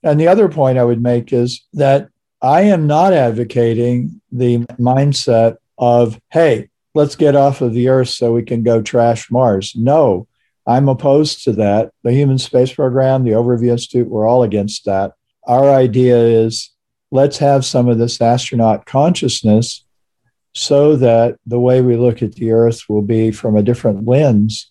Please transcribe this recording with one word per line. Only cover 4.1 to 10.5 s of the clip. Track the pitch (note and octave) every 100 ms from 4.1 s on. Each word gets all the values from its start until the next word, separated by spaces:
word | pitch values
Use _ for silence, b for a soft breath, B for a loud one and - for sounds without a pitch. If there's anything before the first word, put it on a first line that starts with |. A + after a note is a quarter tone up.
| - _
the | B2+ B2 A#2+ A#2+ - A#2+
mindset | B2+ C#3+ C#3 - A2+ A2+ A2+ _ _
of, | A#2+ A#2+ A#2+ A#2 _
"Hey, | D#3+ E3 A2+ G#2 _ _
let's | - D3 -
get | D3+ C#3+
off | C#3 C3+
of | B2
the | A#2 B2
Earth | C3 B2
so | - A#2+
we | A#2
can | A2 A#2
go | A2+ A#2
trash | G#2 B2 A#2 A#2+ -
Mars." | A#2+ B2+ G2 F#2+ -
No, | A#2 D3+ C#3 F#2 G#2+ _ _